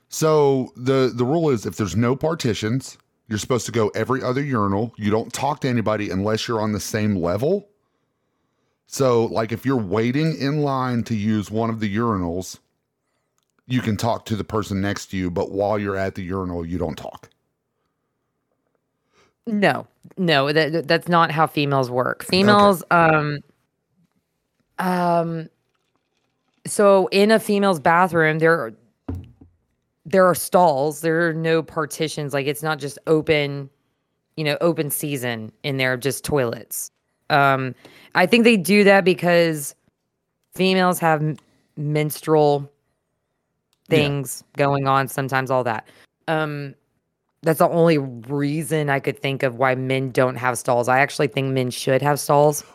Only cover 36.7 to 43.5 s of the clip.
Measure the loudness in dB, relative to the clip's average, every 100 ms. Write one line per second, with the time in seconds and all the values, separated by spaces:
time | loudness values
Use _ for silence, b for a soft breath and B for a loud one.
36.7 | -12 -12 _ _ _ 0 2 4 2 -2
37.7 | -10 B B B 0 4 4 6 4 4
38.7 | 6 8 6 4 2 2 4 2 0 -8
39.7 | -14 _ _ _ _ _ _ _ -2 0
40.7 | 2 2 2 0 0 0 -6 _ _ _
41.7 | -8 -4 -2 -2 -4 0 4 4 2 -4
42.7 | _ _ _ _ _ _ _ _